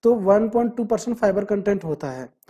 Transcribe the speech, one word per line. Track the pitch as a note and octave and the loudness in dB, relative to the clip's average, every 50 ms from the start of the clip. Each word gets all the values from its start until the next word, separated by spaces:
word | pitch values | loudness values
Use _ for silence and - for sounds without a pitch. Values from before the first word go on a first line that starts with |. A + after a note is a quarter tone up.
| - | 4
तो | A#3 A#3+ | 4 2
वन | A#3 F#3+ F#3+ G3 G#3 A3+ A3 | 4 4 4 4 4 2 2
पॉइंट | A3 A#3+ A#3+ A#3 A#3 | 0 0 0 0 -2
टू | - A#3 | -4 -2
परसेंट | G#3 A3+ G#3+ - A#3+ A#3 | -2 -2 -2 -2 -4 -4
फाइबर | A#3 - G3+ F#3+ G3+ G3+ | 0 0 2 2 0 -2
कंटेंट | G3 G#3 G3+ F#3+ G3+ G3+ F#3+ E3 | -2 -4 -2 0 -2 -2 -2 -2
होता | E3 D3+ D3 - C#3 | -6 -6 -6 -6 -10
है। | B2+ C3 C3 - _ _ _ | -10 -10 -14 -16 _ _ _